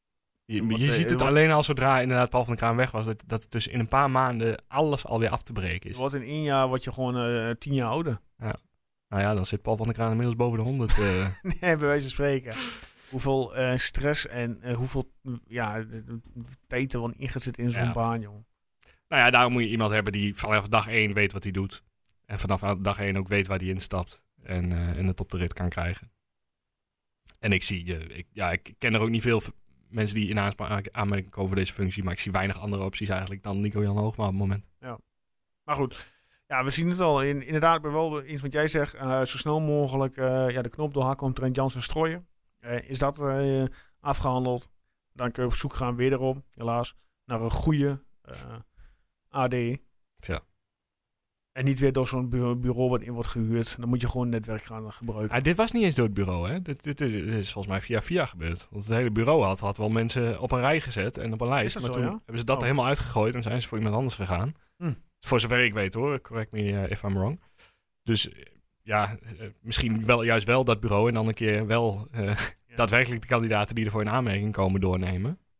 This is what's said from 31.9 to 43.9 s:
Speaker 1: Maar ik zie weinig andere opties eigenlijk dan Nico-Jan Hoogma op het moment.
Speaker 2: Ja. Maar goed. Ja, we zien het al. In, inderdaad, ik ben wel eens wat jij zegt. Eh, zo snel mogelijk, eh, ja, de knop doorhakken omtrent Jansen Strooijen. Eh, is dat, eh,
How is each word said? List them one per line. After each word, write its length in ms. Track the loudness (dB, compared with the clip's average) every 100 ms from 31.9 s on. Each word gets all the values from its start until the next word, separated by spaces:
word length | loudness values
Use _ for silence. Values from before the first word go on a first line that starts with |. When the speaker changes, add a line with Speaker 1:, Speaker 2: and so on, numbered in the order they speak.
| -2
Speaker 1:
Maar 100 | -4
ik 60 | -4
zie 120 | -2
weinig 280 | 0 0 -2
andere 240 | -4 -4
opties 260 | -4 -4 -4
eigenlijk 340 | -4 -4 -8
dan 180 | -6 -2
Nico-Jan 360 | -2 0 0 0
Hoogma 260 | 0 -2
op 60 | -2
het 100 | 0
moment. 260 | 0 -2 -6 _
Speaker 2:
Ja. 200 | -14 -14 _ _ _ _ _ _
Maar 120 | -4 -2
goed. 360 | -2 -4 -18 _ _ _ -4
Ja, 160 | -2
we 60 | 0
zien 200 | 0 0
het 100 | 2
al. 240 | 4 4
In, 180 | 2 -2 -2
inderdaad, 300 | 2 4 4
ik 60 |
ben 100 | 0
wel 300 | 0 0 -2
eens 200 | -6 -8
wat 120 | -2
jij 140 | 0 2
zegt. 260 | 2 -2
Eh, 300 | -4 -2 0
zo 140 | 0 -2
snel 220 | 0 0
mogelijk, 580 | 2 2 2 0 -2 0
eh, 320 | 0 2 0
ja, 120 | 0
de 80 | -4
knop 240 | -4 -4
doorhakken 340 | 0 0 0 -2
omtrent 280 | -2 -2 0
Jansen 260 | 0 -2
Strooijen. 440 | -2 0 0 -2 -12 _ _ _
Eh, 300 | -8 -8 -6
is 80 | -2
dat, 220 | -2 0
eh, 420 | -2 0 2 2 0 -4 -20